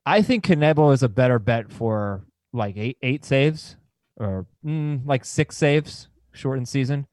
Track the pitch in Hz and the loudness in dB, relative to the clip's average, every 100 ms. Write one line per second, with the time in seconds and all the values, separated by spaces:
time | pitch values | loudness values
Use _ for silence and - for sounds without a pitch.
0 | 143 202 208 240 - 151 151 151 147 135 | 0 2 4 0 2 2 4 4 4 4
1 | 127 101 127 120 101 117 107 - 113 107 | 2 2 2 2 0 -2 -4 -6 -2 -2
2 | 104 98 - _ _ 120 104 95 117 - | -4 -6 -12 _ _ -6 -6 -4 -8 -4
3 | 127 143 - 135 147 156 - - _ _ | -4 -4 0 2 2 0 -12 -20 _ _
4 | _ - 104 95 92 _ 151 156 151 143 | _ -8 -6 -6 -8 _ -6 -4 -4 -4
5 | 139 135 - - 151 - 151 147 147 - | -2 -2 -2 -4 -4 0 2 2 -2 -16
6 | - _ _ - 135 131 120 139 127 143 | -20 _ _ -8 -6 -4 -4 -2 -2 -4
7 | 139 | -6